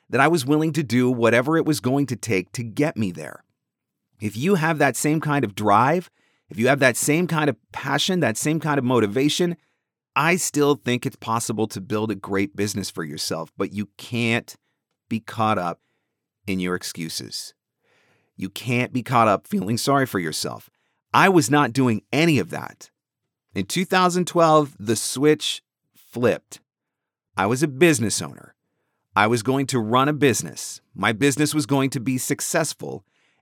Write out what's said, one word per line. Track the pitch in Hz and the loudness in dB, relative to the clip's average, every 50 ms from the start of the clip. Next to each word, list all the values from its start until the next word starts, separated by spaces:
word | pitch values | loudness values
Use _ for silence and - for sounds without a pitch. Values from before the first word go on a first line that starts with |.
| _ | _
that | - 104 123 | -2 0 2
I | 139 | 4
was | 156 170 160 123 | 4 2 0 0
willing | 135 151 151 160 160 139 | 0 0 0 0 0 -2
to | 160 151 | -4 -2
do | - 120 127 123 123 | 0 0 2 2 2
whatever | 127 117 117 113 - 147 123 147 160 | 2 2 4 4 4 4 2 2 2
it | 165 123 | 2 2
was | 151 151 113 | 0 -2 -2
going | - 127 131 143 139 | -2 -2 0 0 -2
to | - 123 | -2 -6
take | 104 - 117 104 95 90 - | -8 -4 -2 -2 -2 -2 -4
to | - - 117 | -8 -10 -10
get | 113 95 139 147 139 - | -6 -4 -2 -2 -2 -2
me | 110 110 92 | -2 -4 -4
there. | 85 80 76 60 - - _ _ _ _ _ _ _ _ _ _ _ _ _ _ _ _ | -6 -8 -12 -14 -16 -18 _ _ _ _ _ _ _ _ _ _ _ _ _ _ _ _
If | - 107 98 | -8 -8 -6
you | 110 139 190 202 | -4 0 0 2
have | 160 151 160 165 | 2 2 0 2
that | 143 147 135 117 | 2 2 2 2
same | - - 147 147 160 | 0 0 0 0 0
kind | - 147 143 143 123 | 0 0 0 0 0
of | 101 95 | -2 -4
drive, | - 104 104 101 110 123 139 165 185 170 - _ _ _ _ _ _ _ | -2 2 4 6 6 6 4 2 0 -4 -8 _ _ _ _ _ _ _
if | - - 107 | -10 -4 0
you | 117 | 2
have | 123 143 131 | 2 4 4
that | 135 127 113 | 4 4 4
same | - - 151 147 165 180 | 2 0 0 2 2 0
kind | - 165 151 151 147 | 0 -2 0 0 -2
of | 117 - _ _ | -2 -4 _ _
passion, | - - - 139 143 147 - - 190 180 | -14 -10 -6 -4 -2 -2 0 -2 0 0
that | 147 110 110 | 0 0 -2
same | - - 151 156 160 | -2 -2 -2 -2 -2
kind | 160 151 143 | -2 -2 0
of | 139 123 | 0 0
motivation, | 123 127 117 107 101 101 131 139 151 - - 180 175 170 - _ _ _ _ _ _ _ _ _ _ - | 2 2 2 2 2 2 0 0 2 2 2 0 0 -2 -6 _ _ _ _ _ _ _ _ _ _ -2
I | - 147 165 175 | 0 2 2 2
still | 180 - - - 147 143 143 147 | 2 -2 -2 0 2 2 4 2
think | 143 - 123 123 120 - | 2 0 -2 -2 -2 -4
it's | - - | -6 -8
possible | - - 113 113 117 - - 113 107 110 107 | -8 -6 -4 -4 -2 -2 -4 -2 -2 -4 -4
to | - 98 | -4 -8
build | 95 110 107 107 110 110 | -8 -6 -4 -2 -2 -4
a | 98 | -4
great | 98 - 95 98 98 101 98 - | -6 -6 -4 -2 -2 -2 -2 -2
business | 98 101 104 - 101 92 - | -4 -4 -4 -4 -6 -8 -8
for | - 90 82 | -8 -8 -10
yourself, | 73 73 80 - - 90 80 82 - _ | -8 -8 -8 -8 -6 -6 -8 -8 -10 _
but | - 101 - 92 | -6 -6 -6 -4
you | 104 101 - _ | -8 -8 -8 _
can't | - - - 123 117 120 117 117 120 - - - _ _ _ _ _ _ _ _ _ _ - | -18 -12 -8 -4 -2 -2 0 -2 -2 -4 -8 -16 _ _ _ _ _ _ _ _ _ _ -8
be | 117 110 | -8 -8
caught | - - - - 110 107 107 | -8 -8 -4 -2 0 0 0
up | 98 87 85 85 - _ _ _ _ _ _ _ _ _ _ _ _ _ | 0 -2 -4 -6 -8 _ _ _ _ _ _ _ _ _ _ _ _ _
in | - 95 95 | -6 -4 -4
your | 90 90 90 | -2 -2 -4
excuses. | 90 - - - 85 82 80 - - 62 52 - - - - - _ _ _ _ _ _ _ _ _ _ _ _ _ _ _ _ | -4 -6 -10 -12 -10 -10 -10 -10 -12 -12 -12 -12 -14 -14 -16 -18 _ _ _ _ _ _ _ _ _ _ _ _ _ _ _ _
You | - 95 92 | -12 -12 -10
can't | - - - 123 120 123 123 110 - | -10 -10 -6 -2 -2 -2 -2 -2 -4
be | 127 | -6
caught | 110 - 127 117 117 | -4 0 2 4 4
up | 107 95 - - | 4 2 2 -2
feeling | - 208 196 95 98 120 | -4 -4 -4 -2 -2 -2
sorry | 113 - 139 139 139 131 | -2 0 0 2 2 0
for | - - 98 | 0 -2 -4
yourself. | 85 78 76 - - 78 58 55 - _ _ _ _ _ _ _ _ _ - | -4 -4 -4 -6 -6 -8 -10 -12 -16 _ _ _ _ _ _ _ _ _ 2
I | 135 165 196 | 4 4 6
was | 185 165 120 107 | 6 4 4 4
not | 147 147 139 117 117 | 4 2 2 2 2
doing | 135 131 123 110 104 - _ - | 2 2 2 0 -2 -4 _ 0
any | 139 165 170 151 | 0 2 2 2
of | 113 85 - | 0 -2 -4
that. | 71 76 - - - _ - - _ _ _ _ _ _ _ _ _ _ _ _ - | -6 -10 -10 -12 -16 _ -20 -20 _ _ _ _ _ _ _ _ _ _ _ _ -6
In | 98 95 | -6 -6
two | - - 175 190 | -4 -4 -4 -2
thousand | - 190 185 185 180 170 180 175 | 0 2 2 4 4 2 0 -2
twelve, | - - 170 165 160 156 156 147 135 - - | 0 2 4 4 6 6 4 4 2 -4 -6
the | 101 110 113 | -2 -2 -2
switch | - - - - 127 143 151 151 151 - - - - - _ _ _ _ _ _ | -2 -2 -4 -2 2 4 4 4 2 0 -6 -6 -8 -12 _ _ _ _ _ _
flipped. | _ _ _ - 117 123 110 82 - - _ - - _ _ _ _ _ _ _ _ _ _ _ _ _ _ _ | _ _ _ -2 0 2 2 2 0 -4 _ -20 -20 _ _ _ _ _ _ _ _ _ _ _ _ _ _ _
I | - 95 | -2 0
was | 104 127 131 165 | 0 0 0 -2
a | |
business | 151 127 131 175 165 147 110 117 98 - - | -4 2 4 4 4 4 2 0 -2 -2 -4
owner. | 87 71 50 - - - _ _ _ _ _ _ _ _ _ _ _ _ - | -6 -8 -12 -18 -20 -20 _ _ _ _ _ _ _ _ _ _ _ _ 0
I | 101 104 | 2 2
was | 110 123 117 104 | 2 2 0 0
going | 127 131 139 135 | -2 -2 -2 -2
to | 127 131 123 | -2 -2 -2
run | 107 107 120 131 131 143 | 0 0 2 2 2 2
a | 151 | 2
business. | 131 143 131 104 - - 76 60 - - - - - _ _ - | 2 2 2 2 0 -4 -8 -12 -12 -14 -14 -14 -16 _ _ -6
My | 87 98 110 113 | -2 0 0 2
business | 95 139 143 131 147 151 147 156 | 2 2 2 2 2 0 0 0
was | 151 135 | -2 -2
going | 110 143 135 135 135 | 0 0 0 0 0
to | 131 131 | -2 -4
be | 107 131 127 | -4 -4 -4
successful, | 123 - - 143 - - - - 165 160 - - - - 71 65 - - _ _ _ _ _ _ _ | -4 -4 -4 -6 -4 -4 -2 -2 -2 -2 -2 -6 -10 -12 -12 -12 -12 -14 _ _ _ _ _ _ _